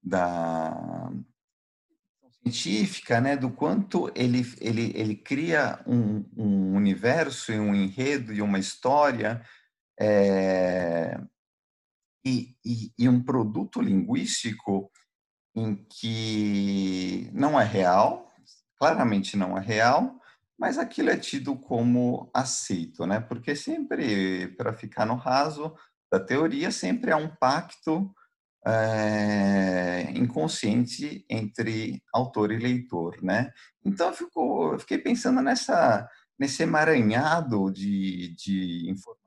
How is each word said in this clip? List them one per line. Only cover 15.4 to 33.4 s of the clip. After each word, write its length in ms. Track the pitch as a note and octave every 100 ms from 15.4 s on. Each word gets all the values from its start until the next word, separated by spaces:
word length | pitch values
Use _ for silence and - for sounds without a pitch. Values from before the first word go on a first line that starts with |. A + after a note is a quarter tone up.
| _ A2+
em 300 | A2+ G2 -
que 1400 | - A2+ A2+ A2 G#2+ G#2 G2+ G2 G2 F#2+ F#2 F#2 F#2 -
não 260 | - C#3+ D3
é 40 |
real, 680 | G#2 G2+ F2+ F#2 A#2+ - - _ _ - _ _
claramente 600 | C#3+ A3 B2 G2+ F#2 G2+
não 200 | F#2+ F#2+
é 40 |
real, 560 | F#2+ A2 A#2 C#3+ B3+ - - _ _ _
mas 200 | - C4+
aquilo 320 | - - C#4+
é 80 | -
tido 380 | - C#3+ C3 B2+
como 720 | - A#2+ A#2+ B2 B2 B2 -
aceito, 720 | - B2+ - - F#2 E2 - E2+
né? 140 | G#2
Porque 360 | A2+ A#2 A#2+ C#3+
sempre, 960 | - D#4+ C4+ C4+ C3+ G#2 F#2+ F#2 F#2 F#2
pra 160 | A2+
ficar 320 | A2+ G#2 - A2
no 100 | B2
raso 580 | B2+ C3 D3 D3 D#3 - - _ _
da 80 | F#2+
teoria, 500 | - B2+ D#3+ - D#3+
sempre 420 | - F3+ - -
há 60 | D#3+
um 160 | D#3
pacto, 800 | - B2+ C#3+ E3+ - - D#3+ G3 - _ _ _ _ -
é, 1400 | A2+ A2 A2 G#2+ G#2+ G#2 G#2 G2 G2+ F#2+ F#2 F2+ F2+ E2
inconsciente 1120 | - B2 D3+ D#3+ - G#2+ A2+ A#2+ - D3 - _
entre 720 | A2+ G#2+ - A2+ A2 A2 - _
autor 380 | A2+ B2 A2 G#2
e 60 | A2
leitor, 680 | A#2+ B2 B2 F2 E2+ -
né? 300 | F#2 G2+